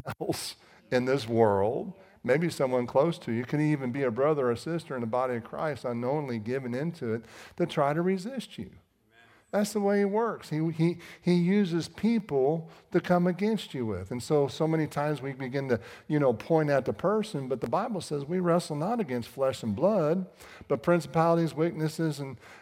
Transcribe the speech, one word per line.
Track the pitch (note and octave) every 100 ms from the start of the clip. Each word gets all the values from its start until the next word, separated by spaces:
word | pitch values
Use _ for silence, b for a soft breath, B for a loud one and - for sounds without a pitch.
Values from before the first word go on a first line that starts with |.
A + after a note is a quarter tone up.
| -
<laughs> | -
else | D#3 - - - B B -
in | B2+
this | B2+ C#3 A#2
world, | A2+ A2 G2 G#2 D3 F#3+ - B B
maybe | A#2+ C#3+ E3+
someone | - C3+ B2+ A#2+
close | C3+ E3 D#3+
to | -
you. | A#2
It | B2+
could | D3
even | D3+ C#3+ B2+
be | C#3
a | C3
brother | A2+ C#3+ D3 B2
or | A2+
sister | D#3+ E3+ D#3+ C3
in |
the | A2+
body | B2 B2+ A#2+
of |
Christ | - D3 D#3 C3+
unknowingly | B2+ A#2 B2 D3+ C#3 A#2
giving | G#2+ C3+ B2
into | B2 E3 E3 A#2
it | A#2 - B B -
to | F3
try | - C#3
to | D#3
resist | F#3 F#3+ G#3 C4+ - -
you. | F#2 - _ _ _ A#2 b b b
That's | G3 G#3
the | G#3+
way | G3+ G3+
he | G3+
works. | G#3 A#3 D3 -
He, | D3+ E3
he, | D#3+ E3 E3+ B B
he | F3 F3+
uses | E3+ G3+ F3+ E3 D3+
people | - G#3+ A#3 A3 C#3 C3+ E3 D#3+ B B
to | F3
come | - F3 F3+
against | F3 G#3 A3 -
you | C#3 A2
with. | F2+ F#2+
And | B2
so, | - D3 C3+
so | - D#3
many | D#3+ D3
times | D3 D3 D3
we | C#3
begin | C3 C3 C#3 C3+
to, | A2+ B B B
you | D3+
know, | C3+
point | A2 - D#3+ D3
at | C#3
the | C3+
person, | - F3 G#3+ G#3 D3 B2+
but | C3
the | A#2
Bible | E3 B3 F#3+
says | - D3 C#3
we | F#3
wrestle | F3 F3 F3 D3
not | F3+ A#3
against | C3+ B2 A#2
flesh | C3+ C3 B2+
and | A#2
blood, | G2+ F#3 G#3+ D3+ F#3 F#3 B B B B
but | C#3
principalities, | - F3 C#3+ E3 E3 E3+ D#3+ C3
weaknesses, | E3+ D#3 D#3 D#3+ D#3+ C#3+
and, | C3+ B2 B B